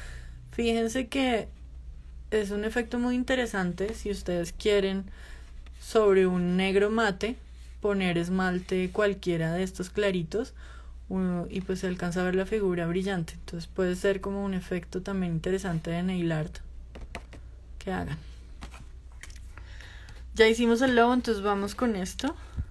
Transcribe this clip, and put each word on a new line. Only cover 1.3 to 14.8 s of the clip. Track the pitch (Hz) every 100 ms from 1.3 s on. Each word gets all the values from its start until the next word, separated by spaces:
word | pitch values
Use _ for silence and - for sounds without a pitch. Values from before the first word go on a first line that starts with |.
| 226 - - - - - - - - -
es | 214 202
un | 208
efecto | 214 247 226 247
muy | 247 247
interesante | 247 262 240 202 180 175 196 226
si | 208
ustedes | 196 - 175 170
quieren | - 214 202 190 190 190 - - - - - - -
sobre | - 226 208 190 185
un | 180 175 180
negro | 196 190 208
mate | 226 220 190 208 247 - - - -
poner | 208 196 185 170
esmalte | 170 185 185 180 180 185 180
cualquiera | 180 208 196 185 170 160
de | 175
estos | 190 - 185
claritos, | - 202 185 160 196 262 - - - - - -
uno, | 190 185 175 175
y | 196
pues | 185 185
se | 190
alcanza | 180 180 175
a |
ver | 180 185
la | 185
figura | 220 196 175 170
brillante. | 175 190 185 165
Entonces | - - 175 165
puede | - 185 180
ser | 202 196
como | 196 202 202
un |
efecto | 190 - 185